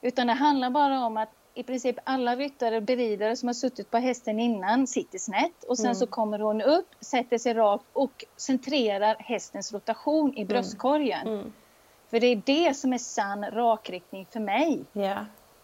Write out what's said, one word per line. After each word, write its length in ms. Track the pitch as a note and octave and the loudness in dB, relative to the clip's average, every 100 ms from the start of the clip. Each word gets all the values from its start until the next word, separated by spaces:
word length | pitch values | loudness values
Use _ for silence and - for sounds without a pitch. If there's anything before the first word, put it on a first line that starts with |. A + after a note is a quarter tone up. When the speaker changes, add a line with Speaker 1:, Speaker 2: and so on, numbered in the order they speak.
Speaker 1:
Utan 260 | B3 B3+ B3 | -2 0 2
det 60 | |
handlar 380 | A3+ D4 C#4 B3+ | 4 4 4 2
bara 360 | C4 C#4+ C4+ A#3+ | 4 4 2 -2
om 100 | G#3+ | -2
att 120 | A3 _ _ | -6 _ _
i 80 | - | -12
princip 340 | B3 B3+ B3+ B3 | -6 -2 -2 -2
alla 320 | - C4+ A#3+ B3 | -2 0 0 0
ryttare 400 | C#4 - A#3+ A3+ | -4 -2 0 0
och 60 | |
beridare 540 | G#3 B3 A#3 G#3 G#3+ A#3+ | 0 0 0 0 0 0
som 120 | A#3+ | -2
har 60 | |
suttit 360 | A#3+ C4 - G3+ | -2 -4 -4 -2
på 80 | A#3 | 0
hästen 420 | B3+ B3 - G#3+ | 0 -2 -2 0
innan 460 | A#3+ A3 F#3 A#3 C4+ | 0 0 2 2 2
sitter 320 | - F3 F#3 | 0 -6 -10
snett. 460 | - G3+ D#4+ - - | -6 -2 -2 -4 -6
Och 80 | B3 | -2
sen 100 | A3 | 0
Speaker 2:
Mm. 80 | |
Speaker 1:
så 120 | A#3+ A#3+ | 0 -2
kommer 320 | - G#3+ G#3 | 0 -2 0
hon 240 | G#3+ G#3+ | 0 2
upp, 240 | A3+ D#4+ G4 _ | 4 2 0 _
sätter 380 | - B3+ A#3+ A#3+ | -4 -2 0 -2
sig 160 | B3 | 0
rakt 300 | A3+ G#3+ G3+ - | 2 4 2 -2
och 320 | - - _ - _ | -2 -2 _ -20 _
centrerar 800 | - C4 B3+ C#4+ A3+ G3 G#3 A3 | -2 -2 0 0 0 2 2 0
hästens 540 | - A3 - - - | -2 -6 -6 -10 -10
rotation 600 | G#3 - A3 - D#4 D4+ | -10 -6 -4 0 2 2
i 20 | A#3 | 0
Speaker 2:
Mm. 100 | G3 | -2
Speaker 1:
bröstkorgen. 800 | G#3+ F#3+ G3 B3 D4+ C#4 F3+ A3 | -2 -2 -2 0 2 2 -2 -4
Speaker 2:
Mm. 260 | G#3+ G3 - _ _ _ _ _ | -6 -8 -16 _ _ _ _ _
Speaker 1:
För 100 | A#3 | 2
det 60 | B3 | 4
är 160 | A#3+ | 2
det 300 | A3+ C#4 E4+ C4+ | 2 2 2 2
som 160 | C4 | 0
är 60 | B3 | -2
sann 460 | B3 - G3 G#3 | -4 -4 -4 -4
rakriktning 840 | G3+ G#3 A#3+ A3 - F3+ - F#3+ F#3 | -6 0 2 2 -2 -12 -12 -16 -12
för 100 | A#3 | -8
mig. 440 | G#3 G#3 D#4+ G#3+ - | -2 0 2 0 -4
Speaker 2:
Ja. 220 | G#3 G3 G3+ G#3+ - _ _ | -4 -4 -4 -8 -16 _ _